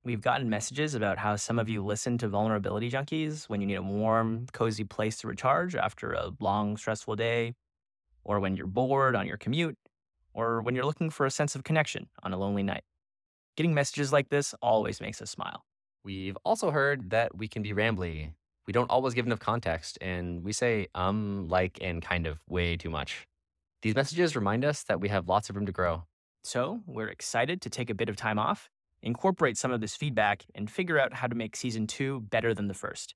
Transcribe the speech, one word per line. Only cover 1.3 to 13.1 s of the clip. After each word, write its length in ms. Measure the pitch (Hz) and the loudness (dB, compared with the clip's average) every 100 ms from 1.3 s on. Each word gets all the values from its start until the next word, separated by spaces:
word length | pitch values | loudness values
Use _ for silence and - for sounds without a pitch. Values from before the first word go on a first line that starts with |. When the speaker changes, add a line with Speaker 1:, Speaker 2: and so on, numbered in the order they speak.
Speaker 1:
some 240 | 104 - 117 | 0 0 0
of 100 | 110 | 0
you 140 | 107 | -2
listen 320 | 98 104 127 120 | -2 -2 0 0
to 80 | 113 | 0
Vulnerability 640 | 101 110 104 95 98 120 | 0 2 2 0 -2 -2
Junkies 580 | 135 143 156 156 151 - | -2 -2 -2 -2 -6 -4
when 140 | 104 | -2
you 60 | 98 | 0
need 80 | |
a 80 | 95 | -2
warm, 640 | 95 101 110 113 113 113 123 | -2 0 4 4 4 -2 -6
cozy 320 | - 113 107 | 0 0 0
place 340 | 101 - 110 - | -4 -2 -2 -2
to 100 | 113 | -8
recharge 480 | 120 131 156 180 | -2 2 2 2
after 380 | 175 98 - 113 | 0 -2 -2 -4
a 180 | - 95 - | -4 -4 -2
long, 360 | 104 104 104 107 | 0 2 0 -2
stressful 380 | - 107 - 107 | -4 -4 -4 -2
day, 360 | 117 117 117 120 _ _ _ _ _ _ | 0 0 -2 -6 _ _ _ _ _ _
or 160 | - 104 | -2 0
when 160 | 95 | 2
you're 100 | 95 | 0
bored 500 | 95 104 127 139 135 | 0 2 4 6 6
on 120 | 117 95 | 4 0
your 100 | 104 | -4
commute, 400 | - 143 165 123 _ _ _ _ _ | -2 0 0 -4 _ _ _ _ _
or 280 | - 117 113 | -2 0 2
when 100 | 113 | 0
you're 120 | 127 | 0
looking 260 | 135 156 160 | 0 0 -4
for 160 | - 139 | 2 0
a 40 | |
sense 220 | - 147 | 2 -2
of 100 | 143 | -2
connection 440 | - 160 151 - - - | 0 2 2 -4 -10 -10
on 100 | 95 | -6
a 40 | 92 | -2
lonely 240 | 98 101 | 0 0
night. 200 | 98 - _ _ _ | 0 -4 _ _ _